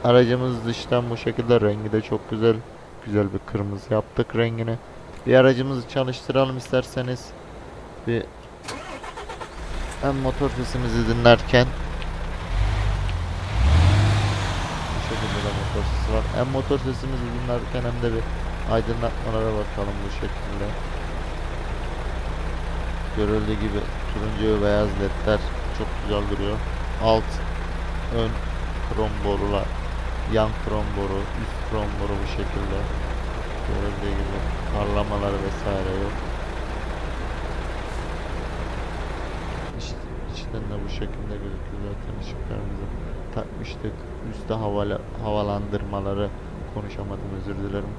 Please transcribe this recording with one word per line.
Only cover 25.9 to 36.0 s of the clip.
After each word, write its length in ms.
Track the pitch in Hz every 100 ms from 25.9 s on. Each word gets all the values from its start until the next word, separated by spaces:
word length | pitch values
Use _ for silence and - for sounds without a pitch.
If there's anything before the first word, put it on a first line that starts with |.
| -
güzel 200 | 104 104 101
duruyor. 260 | 101 98 107 - - - -
Alt, 200 | 110 110 110 - - - - - - - - 117
ön 160 | 113 110 - - - - -
krom 200 | - 107 104 101
borular, 400 | 101 101 101 101 - - - - - -
yan 160 | 110 110 107 -
krom 200 | 107 104 101
boru, 220 | 98 95 101 -
üst 300 | 107 - -
krom 180 | 110 104 98
boru 120 | 101 98
bu 40 | 95
şekilde. 520 | - 98 107 98 98 107 - - - - - - - -
Görüldüğü 440 | 104 101 101 101
gibi 280 | 101 101 104 - - - 107
parlamalar 560 | 101 104 104 104 101
vesaire 680 | 98 95 95 104 98 92 95